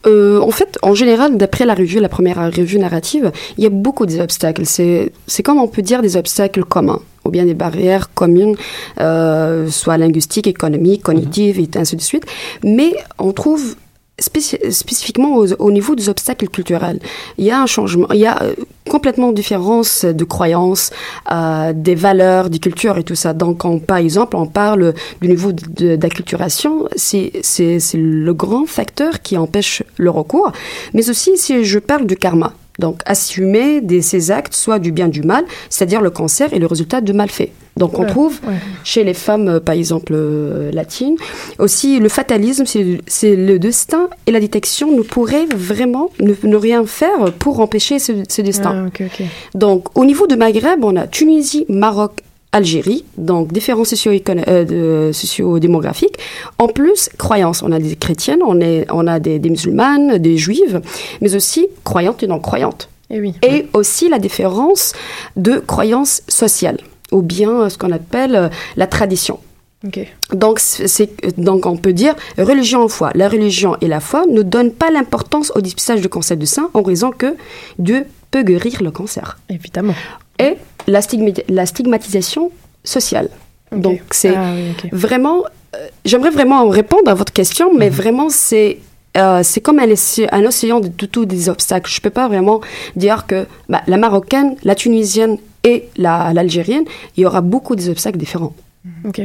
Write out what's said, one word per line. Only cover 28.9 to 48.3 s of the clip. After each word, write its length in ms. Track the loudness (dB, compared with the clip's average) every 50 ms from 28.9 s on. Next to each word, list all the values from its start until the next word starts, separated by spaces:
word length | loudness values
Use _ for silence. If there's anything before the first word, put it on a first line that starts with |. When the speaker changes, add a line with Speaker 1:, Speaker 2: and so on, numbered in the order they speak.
| _ -4 -2 -2 -2 -6 -6
Speaker 1:
qui 140 | -4 -2
empêche 480 | -2 -2 -2 -2 -2 -2 -2 -4 -6 -8 -10 -4 0
le 120 | 0 0
recours. 400 | 2 0 -4 0 0 0 0 0 -2 -6 -14 -14 -14 -14 -14 -4 -2
Mais 140 | 0 0 0
aussi, 260 | -2 -2 2 2 2
si 280 | 2 2 0 0 0 2
je 140 | 2 0 0
parle 280 | 0 0 -2 0 0
du 100 | -2 -2
karma, 380 | 0 0 2 2 2 0 0 -6 -10 -20 -20 _ -4
donc 200 | -4 -4 -4 -6 -4
assumer 720 | -2 -2 -2 -2 -4 -4 -2 0 2 2 2 4 4 2 0
des, 220 | 0 2 2 2 2
ses 280 | 2 0 0 0 0
actes, 240 | -2 -2 -2 -4 -4
soit 240 | -4 0 0 0 0
du 140 | 0 -2 -2
bien, 160 | 0 0 0
du 140 | 0 0 0
mal, 220 | 2 2 2 0 -2 -8 -18 -14 -10
c'est-à-dire 320 | -2 -2 0 0 0 0
le 100 | 0 0
cancer 420 | 0 -2 -4 -2 0 0 -2 0 0
est 60 | 0
le 60 | 0
résultat 340 | 0 0 -2 -2 -2 -2 -2
de 120 | -2 0 0
mal 160 | 0 -2 -2
fait. 220 | -2 -4 -6 -6 -6 -16 -20 _ _
Donc 220 | -2 -2 -2 0 -2
on 40 | -2
Speaker 3:
Ouais, 40 | 0
Speaker 1:
trouve 300 | 2 2 2 0 0 -4 -8
Speaker 3:
ouais. 80 | -6 -6 -6 -6 -10 -14 -12 -10
Speaker 1:
chez 180 | -2 0 2 2
les 120 | 2 0
femmes, 340 | -2 -2 0 0 2 2 2
euh, 120 | 0 0
par 140 | 0 0 -2
exemple, 380 | 0 0 -2 -2 -4 -2 -2 -2
euh, 560 | -2 0 -2 -2 -2 -2 -4 -4 -4 -4 -4
latines, 460 | -4 -6 -6 -8 -6 -6 -2 -2 -2 -2 -4 -12 -14 -14 -16 -16 -4 -2
aussi 400 | 0 0 0 0 0 2 2 4
le 100 | 4 2
fatalisme, 580 | 2 0 -2 0 0 0 0 0 0 0 -2
c'est, 340 | 0 0 0 0 0 -2 -4 -4 -6
c'est 260 | -4 0 2 4 4
le 240 | 4 4 4 2 4
destin 500 | 2 0 0 -2 -2 0 0 0 0 -2 -4 -4 -2
et 40 | 0 2
la 60 | 2
détection 580 | 0 0 -2 -4 -4 -4 -4 -2 0 2 2
ne 60 | 2 2
pourraient 440 | 0 0 -2 0 2 0 0 0
vraiment 640 | 0 -2 -4 -4 -4 -2 -2 0 0 0 -2 -2 -4 -2 0
ne, 140 | 2 2 2 2 2
ne 120 | 2 2
rien 300 | 4 4 2 2 2 0
faire 460 | -2 -2 0 0 2 2 2 2 0 0 0
pour 180 | -2 -2 2 2
empêcher 400 | 0 0 2 -2 0 0 -2 -2
ce, 140 | -2 -2 -4 -4 -4
ce 140 | -4